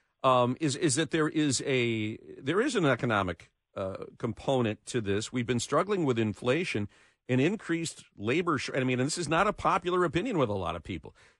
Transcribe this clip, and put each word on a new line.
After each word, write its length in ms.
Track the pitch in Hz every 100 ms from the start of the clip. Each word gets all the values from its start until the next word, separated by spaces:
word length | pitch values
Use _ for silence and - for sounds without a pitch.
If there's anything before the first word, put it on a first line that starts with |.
| _ _
um, 320 | 131 127 123 127
is, 140 | 151
is 180 | 135 151
that 160 | 135 151
there 180 | 165 151
is 360 | 156 151 123
a, 540 | 139 131 117 113 107 - - -
there 220 | 147 185
is 140 | 277
an 100 | 233
economic, 640 | 143 120 123 104 92 85 - _ _
uh, 200 | 101 95 98 - -
component 640 | 123 - - 131 110 107
to 160 | - 123
this. 320 | 101 101 -
We've 140 | 127 110
been 120 | 120
struggling 460 | - 147 190 196
with 140 | 143 113
inflation 680 | 110 - 123 156 185 107 101 _ _ _ -
and 140 | 127
increased 640 | 156 214 - 165 160 - -
labor 440 | - 107 160 175 135
sh-, 100 | -
I 80 | 143
mean, 160 | 127 127
and 80 | 135
this 100 | 175
is 100 | 147
not 200 | 160 202
a 60 |
popular 520 | - 160 185 175 180
opinion 320 | 175 170 254 175
with 100 | 113
a 60 |
lot 220 | 101 82
of 80 | 82
people, 320 | - 78 - - -